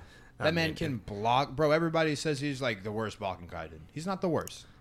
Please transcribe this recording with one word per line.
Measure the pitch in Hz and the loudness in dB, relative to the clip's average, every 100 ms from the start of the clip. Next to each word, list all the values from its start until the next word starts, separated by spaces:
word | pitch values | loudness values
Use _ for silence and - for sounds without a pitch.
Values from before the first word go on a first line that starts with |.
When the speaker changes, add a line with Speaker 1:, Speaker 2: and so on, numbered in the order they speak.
| - - - - | -12 -20 -18 0
Speaker 1:
I | |
Speaker 2:
That | 151 | 0
man | 165 160 | 2 0
Speaker 1:
mean, | 151 | -2
Speaker 2:
can | 165 | -4
Speaker 1:
it | 120 - | -4 -6
Speaker 2:
block. | 101 110 127 143 | -2 4 4 2
Bro, | 131 151 | 2 4
everybody | 156 165 165 156 143 | 4 4 2 2 2
says | 160 139 | -2 -2
he's, | 147 131 | -2 -2
like, | 131 104 | -2 -2
the | 104 | -2
worst | 107 107 - | -2 -4 -4
blocking | 101 87 87 | -6 -6 -8
tight | 85 80 | -10 -10
end. | 78 80 | -12 -12
He's | 147 170 | -8 -4
not | 190 | 0
the | 185 | 2
worst. | 143 - - - - | 2 0 -8 -18 -20